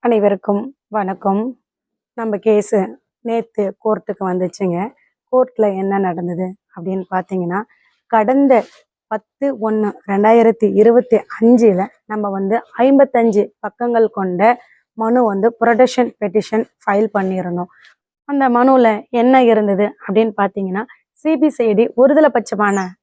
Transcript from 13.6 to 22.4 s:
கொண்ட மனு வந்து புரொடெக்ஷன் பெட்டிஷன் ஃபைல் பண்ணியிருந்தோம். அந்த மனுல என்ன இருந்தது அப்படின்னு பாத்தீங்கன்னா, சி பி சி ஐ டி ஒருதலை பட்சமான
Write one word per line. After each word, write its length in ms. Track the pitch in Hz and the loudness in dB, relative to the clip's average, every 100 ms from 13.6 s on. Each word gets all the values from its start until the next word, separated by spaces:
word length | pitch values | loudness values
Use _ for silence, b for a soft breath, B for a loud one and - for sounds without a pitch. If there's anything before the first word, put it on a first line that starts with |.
| 214 _ 240 233 214 | -14 _ -4 0 0
கொண்ட 480 | 214 185 180 214 240 b b b | -2 -6 0 0 0 b b b
மனு 320 | - 220 247 233 | -6 -2 0 0
வந்து 300 | 196 220 233 | 0 -2 0
புரொடெக்ஷன் 520 | 233 226 247 262 233 - | 0 2 2 2 -4 -4
பெட்டிஷன் 460 | 208 202 190 220 233 _ | -4 -4 -2 -4 -6 _
ஃபைல் 320 | - 202 214 208 | -4 -2 0 -2
பண்ணியிருந்தோம். 540 | 190 185 180 175 175 b b b _ _ - | -4 -4 -6 -6 -8 b b b _ _ -8
அந்த 240 | 285 269 | -2 0
மனுல 560 | 240 254 262 233 208 - | 2 4 4 4 0 -4
என்ன 340 | 240 240 262 | 0 4 4
இருந்தது 520 | 240 214 208 196 208 - - | 4 2 2 0 -2 -4 -4
அப்படின்னு 260 | 196 226 214 | 0 0 -2
பாத்தீங்கன்னா, 480 | 196 202 196 190 247 b b | -4 -4 -6 -6 -8 b b
சி 260 | _ 302 320 | _ -4 0
பி 120 | 302 | 0
சி 160 | - 233 | 0 0
ஐ 80 | |
டி 160 | 208 233 - | 0 0 2
ஒருதலை 340 | 262 294 302 | 4 6 2
பட்சமான 480 | 240 | 0